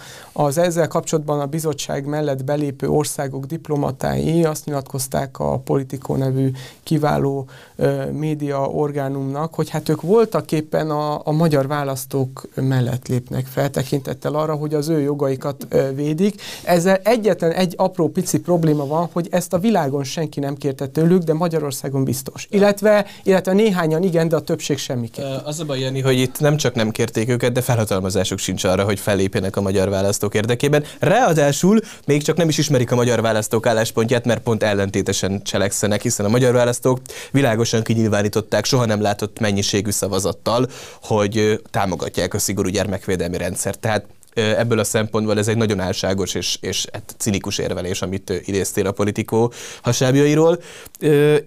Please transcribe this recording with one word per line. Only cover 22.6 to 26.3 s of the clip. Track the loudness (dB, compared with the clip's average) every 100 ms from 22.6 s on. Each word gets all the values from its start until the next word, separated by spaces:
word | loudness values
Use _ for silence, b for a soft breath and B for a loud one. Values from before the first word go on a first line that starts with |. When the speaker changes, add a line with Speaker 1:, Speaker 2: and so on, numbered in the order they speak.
| 4 4 4 4 2 B
Speaker 1:
illetve | 2 2 4
néhányan | 4 4 4 2 2
igen, | 2 2 2
de | 0
a |
többség | 0 -4 -2 -4
semmiképp. | -2 -6 -6 -8
Speaker 2:
Ö, | -6 -6
az | -6 -6
a |
baj, | -4 -4
Jani, | -2 0
hogy | 2 2
itt | 2